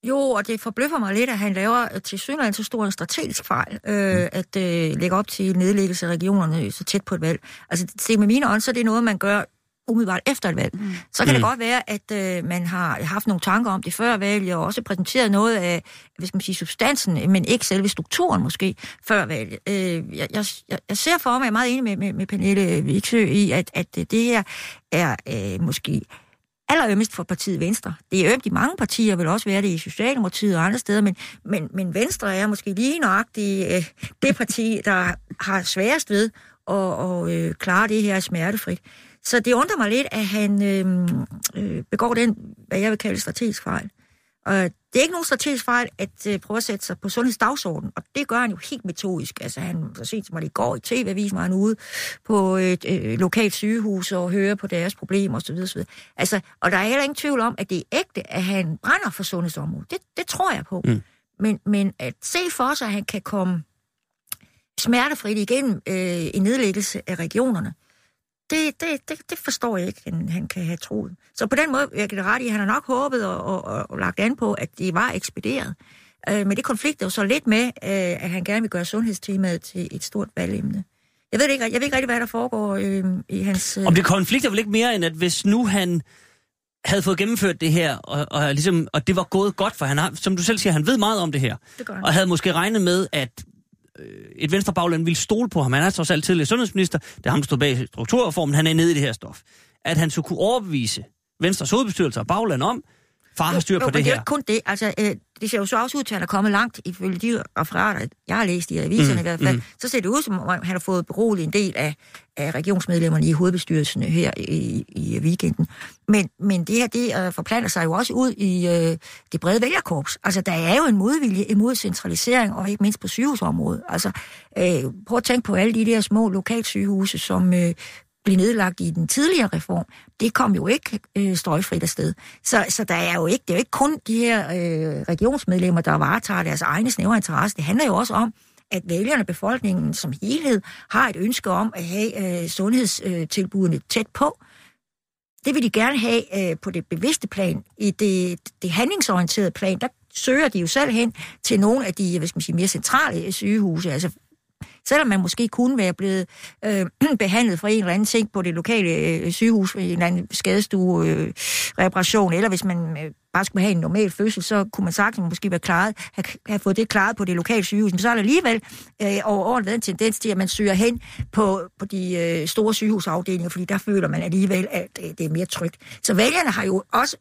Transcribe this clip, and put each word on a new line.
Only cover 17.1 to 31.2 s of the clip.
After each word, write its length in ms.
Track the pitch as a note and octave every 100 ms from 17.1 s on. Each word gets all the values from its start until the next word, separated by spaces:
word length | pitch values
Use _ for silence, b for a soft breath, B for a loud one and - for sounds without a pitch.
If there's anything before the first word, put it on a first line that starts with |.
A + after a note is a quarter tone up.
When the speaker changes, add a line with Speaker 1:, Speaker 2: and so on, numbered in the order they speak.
| D#3+ D#3
Speaker 1:
men 120 | F#3+
ikke 220 | - A#3+ -
selve 220 | F#3+ G3
strukturen 540 | - D#3+ - F4 -
måske, 320 | C3 - F#3+ - B B -
før 180 | G#3+ D3
valget. 320 | D3+ A2 - -
Øh, 60 | G3 F#3 E3+ - -
jeg, 100 | -
jeg, 100 | - G3+ - _
jeg, 100 | - _
jeg 80 | G#3
ser 200 | - E4+
for 120 | C4+
mig, 100 | B3
jeg 60 | C4
er 40 |
meget 180 | G#3+ B3
enig 140 | B3+
med, 120 | A#3+ G3
med, 160 | G3
med 140 | - F#3+
Pernille 560 | G3+ F#3 G3 F#3 E3+
Vigsø 400 | C#3+ E3+ - A#3 G3
i, 240 | F#3 G3+
at, 200 | D3 F3
at, 120 | - F3 -
øh, 60 | E3
det 140 | A3
her 180 | A#3 A#3 G3 B B B _
er, 240 | D#3+ E3+ A#2 -
øh, 340 | A#2+ G2 F#2
måske 400 | E3 - - - - B B B _ _ -
allerømmest 400 | D#4 B3+ G3+ A3
for 100 | -
partiet 380 | E3+ F3+ - E3+
Venstre. 340 | E3+ - - D#3+ _
Det 160 | F#3 F3
er 60 |
ømt 120 | B3+ A3+
i 40 |
mange 260 | F3+ A#3 F#4+
partier, 380 | A3 - A3+ F#3
vil 100 | E3
også 220 | G3+ A3
være 140 | G3
det 60 | G3+
i 100 | E3
Socialdemokratiet 800 | E3 - A3+ C4+ F#3+ - G#3 F3
og 80 | E3+
andre 120 | A#3+
steder, 220 | - G#3
men, 160 | G#3 F#3